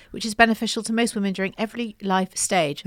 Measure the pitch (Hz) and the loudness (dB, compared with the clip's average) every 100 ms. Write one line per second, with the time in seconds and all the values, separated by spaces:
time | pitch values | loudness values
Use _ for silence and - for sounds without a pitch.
0 | - - 226 214 226 220 220 233 214 226 | -14 -8 -2 4 4 4 -2 -4 -2 0
1 | 233 214 196 190 190 - 214 240 233 - | 0 0 -2 0 -2 -2 -6 -4 -8 -6
2 | 196 190 185 - - 185 151 - | 0 0 0 -2 0 2 2 -2